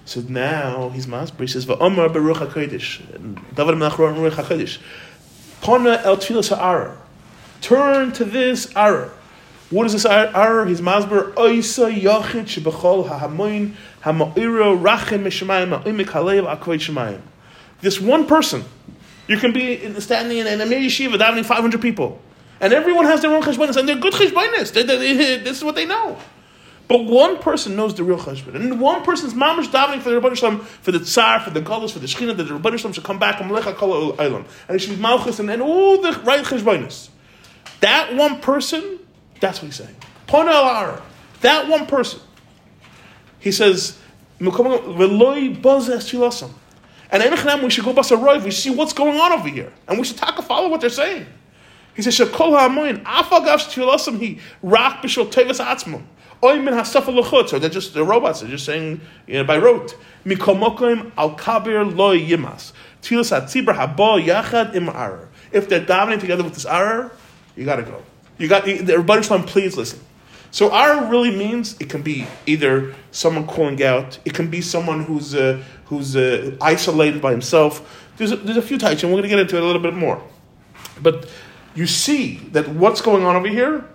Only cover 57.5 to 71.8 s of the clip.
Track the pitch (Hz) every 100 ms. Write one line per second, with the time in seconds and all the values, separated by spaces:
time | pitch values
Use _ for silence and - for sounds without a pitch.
57.5 | 139 156 185 - 151 160 226 240 - 110
58.5 | 139 143 151 160 156 - - - 135 139
59.5 | 151 226 220 - - - - 185 190 -
60.5 | 190 220 226 247 233 220 - 151 156 -
61.5 | 226 214 214 208 175 202 180 160 170 139
62.5 | 104 - - - _ - 240 233 151 131
63.5 | 254 262 - - 147 214 208 160 190 220
64.5 | 233 220 196 170 - 113 90 82 - -
65.5 | 202 202 175 160 180 214 214 190 180 170
66.5 | - - 165 202 226 247 - - - _
67.5 | - 135 135 113 - - _ _ _ 165
68.5 | 196 196 196 185 170 170 214 220 196 170
69.5 | 196 190 151 113 - - _ _ - -
70.5 | - 202 202 285 294 233 240 240 196 208
71.5 | 240 220 -